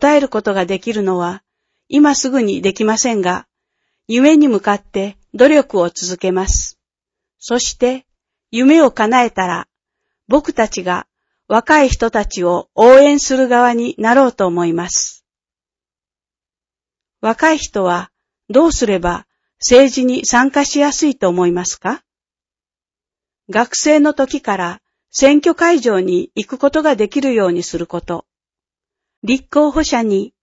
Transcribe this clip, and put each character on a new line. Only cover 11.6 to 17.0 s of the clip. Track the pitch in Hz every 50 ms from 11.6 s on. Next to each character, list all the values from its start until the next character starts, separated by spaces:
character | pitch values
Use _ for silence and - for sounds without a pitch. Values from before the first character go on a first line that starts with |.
| - - 302 302
い | 277 247
人 | - - 233 226
た | - 214 196
ち | - - 196 175
を | 175 180 175 - _ -
応 | 196 220 247 262 269
援 | 285 285 294 277
す | - - 262
る | 254 262 240
側 | 240 240 247 240 233
に | 233 240 247 - -
な | 214 226 247
ろ | 277 269 240
う |
と | - - 196
思 | 180 170 175 175
い | 170
ま | 165 170 175 180
す。 | - - - - - _ _ _ _ _ _ _ _ _ _ _ _ _ _ _ _ _ _ _ _ _ _ _ _ _ _ _ _ _ _ _ _ _ _ _ _ _